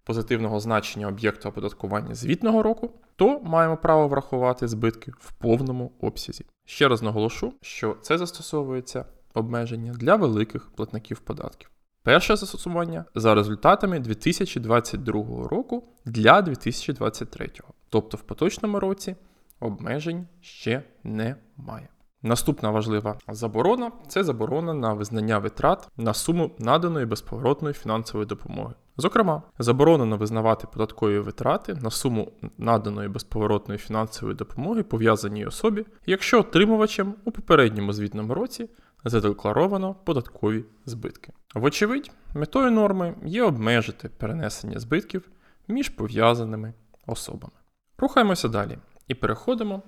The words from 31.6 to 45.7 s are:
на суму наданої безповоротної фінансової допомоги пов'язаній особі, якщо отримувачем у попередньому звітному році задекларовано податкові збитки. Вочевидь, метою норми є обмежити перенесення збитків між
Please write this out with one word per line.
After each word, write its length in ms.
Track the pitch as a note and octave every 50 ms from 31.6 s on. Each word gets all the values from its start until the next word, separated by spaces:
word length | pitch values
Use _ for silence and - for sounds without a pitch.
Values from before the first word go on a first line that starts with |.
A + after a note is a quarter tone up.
| - - F#3+
на 160 | D3 B2+ A2+
суму 420 | - - - C3+ A#2 A2 G2+ - - - - G#2+ - -
наданої 500 | A2+ A2+ A#2 A2 G#2 G#2 G#2 G#2 G#2 G2+
безповоротної 720 | G2 - - - - A2 G#2 G#2 G#2 G2+ - - G2+ G#2
фінансової 580 | - - G#2+ A2 A2 A2 - - A2+ G#2+ D#2
допомоги 460 | - G#2 - - A2+ C#3 F#3 A#3 A3+ -
пов'язаній 640 | - A#2+ A2+ A2 A2+ A2 G#2 - G2+ G#2 G#2 G2+
особі, 400 | - - - - A3+ G#3 G#3+ A3 - - - -
якщо 340 | - F#3+ F#3+ - - B3+ A3+
отримувачем 720 | - - - D#3+ G#3 G#3+ A3+ G#3+ G#3+ G#3+ - - G3 G3 G#3 - -
у 60 | A#3
попередньому 640 | - - - - E3+ D3 B2+ A2 G#2+ G#2 G2+ G2+ G2+
звітному 420 | G#2 G#2 G2+ G2+ G#2+ G#2+ A2 B2+
році 360 | E3+ B3 B3+ - - A3+ A3 - _ _ _ _ _ -
задекларовано 880 | A#2+ A#2 A2 G2+ G#2 G#2 - - G#2 G#2 B2+ E3+ G3 G3+ F#3+ F#3+ F#3+ F#3+
податкові 720 | - - E3+ D#3 B2+ A#2 - - - - G#2+ A2 A2 - - _ _ -
збитки. 460 | - A#2 A2+ - - - - - - - - - - -
Вочевидь, 560 | A2 A#2+ D3 - - G#3 G#3 B3+ C#4+ C#4+ - - - - - -
метою 360 | D3 D3+ - - C4+ C4+ B3
норми 440 | A3+ A3 G#3 G3+ G3 F#3 F3 E3+ E3+ - -
є 180 | D#3 F3 A#3+ A#3
обмежити 640 | F#3+ C#3+ A2+ G#2+ A2+ A#2+ A#2 G#2+ - - - - A2+
перенесення 720 | - - A2+ G#2+ A2+ E3 C3 A2 - - - G#2+ - G#2
збитків 520 | A2+ A#2 D3 F#3+ - - - F#3 - - - _ _ _ _ _ _
між 200 | -